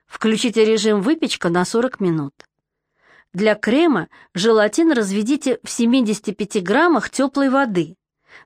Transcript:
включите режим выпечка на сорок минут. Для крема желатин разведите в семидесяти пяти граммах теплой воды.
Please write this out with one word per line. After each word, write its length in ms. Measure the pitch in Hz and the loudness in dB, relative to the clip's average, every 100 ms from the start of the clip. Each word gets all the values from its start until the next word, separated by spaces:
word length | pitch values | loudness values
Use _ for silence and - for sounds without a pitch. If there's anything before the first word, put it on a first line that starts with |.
| _ | _
включите 580 | - 220 220 247 220 220 | -4 -2 0 0 2 2
режим 360 | 220 214 208 | 2 2 0
выпечка 480 | 196 320 - - 175 | 0 0 -2 -4 -2
на 160 | 175 180 | 0 0
сорок 340 | 226 254 - | 0 -2 -2
минут. 340 | 190 160 139 - _ _ _ _ _ _ _ _ _ | -2 -2 -4 -12 _ _ _ _ _ _ _ _ _
Для 220 | 175 214 208 | -2 0 0
крема 540 | 214 262 339 214 160 - _ | 0 2 2 0 -4 -12 _
желатин 580 | 175 220 220 214 262 330 | -2 2 2 2 2 2
разведите 680 | 262 202 196 214 294 269 240 | 2 0 -2 -2 -2 -2 -4
в 60 | - | -6
семидесяти 640 | - 233 262 214 208 - | -2 2 2 0 -2 -6
пяти 280 | 196 202 214 | -8 -6 -4
граммах 500 | 180 233 349 269 - | -2 0 2 0 -2
теплой 400 | - 269 277 277 | -2 -2 0 0
воды. 480 | 269 277 180 160 180 _ _ _ - | 0 0 -2 -4 -10 _ _ _ -20